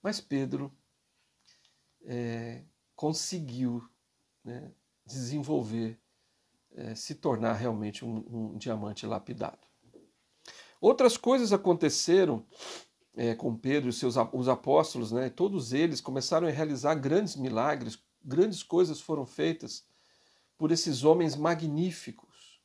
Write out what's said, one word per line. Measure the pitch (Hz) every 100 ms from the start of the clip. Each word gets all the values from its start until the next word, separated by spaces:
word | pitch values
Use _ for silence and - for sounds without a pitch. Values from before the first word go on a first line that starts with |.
Mas | 190 208
Pedro, | - 139 135 - 139 _ _ _ _ _ _ _ _ _ _ _ _ _
é, | - 123 120 117 117 120 135 _ _ -
conseguiu, | 151 156 - 185 147 120 127 120 117 _ _ _ _ _
né, | - 123 143 - _ _
desenvolver, | - 131 123 147 135 151 110 113 113 113 _ _ _ _ _ _ _
é, | - -
se | 113 -
tornar | 147 151 117 113
realmente | 110 123 110 107 101
um, | 120 110 - 120 110
um | 110
diamante | 123 110 104 104 107
lapidado. | 107 - - - - _ _ _ - _ _ _ _ - - - _
Outras | - - 254 233
coisas | - 262 233
aconteceram, | 196 196 175 156 143 - 180 180 117 - - - - - _ _
é, | - 117
com | 113 135 113
Pedro | 131 143 127
e |
seus | 120 127 120
a-, | 117
os | 131 127
apóstolos, | 127 - 151 156 127 113
né? | 117 131
Todos | - 185 196 117
eles | 131 165 147
começaram | - 135 127 165 170
a |
realizar | 139 156 139 143
grandes | 156 139 165 208 139
milagres, | 131 113 127 147 117 - _ _
grandes | 143 139 208 170
coisas | - 170 180 147
foram | - 151 123
feitas | - 160 160 127 - _ _ _ _ _ _ _ _
por | 156
esses | 165 170 135
homens | 147 160 165 139
magníficos | 156 165 160 147 180 160 - 110 _ _ - _